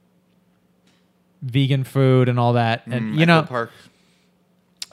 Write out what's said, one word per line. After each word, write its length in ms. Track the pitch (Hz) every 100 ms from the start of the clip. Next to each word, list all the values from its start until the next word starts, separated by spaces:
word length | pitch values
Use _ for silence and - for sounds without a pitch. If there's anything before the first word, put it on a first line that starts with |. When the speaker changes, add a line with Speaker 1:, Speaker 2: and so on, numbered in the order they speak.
| _ _ _ _ _ _ _ _ _ _ _ _ _ _
Speaker 1:
vegan 420 | 131 131 135 135
food 440 | 127 139 131 131 127
and 100 | 123
all 160 | 120
that. 280 | 120 113 117 -
And, 280 | 123 110
Speaker 2:
Mm, 20 | 151
Speaker 1:
you 60 |
Speaker 2:
Echo 40 | 170
Speaker 1:
know, 160 | 165
Speaker 2:
Park. 260 | 151 123 110 - - _ _ _ _ _ _ _ _ _ -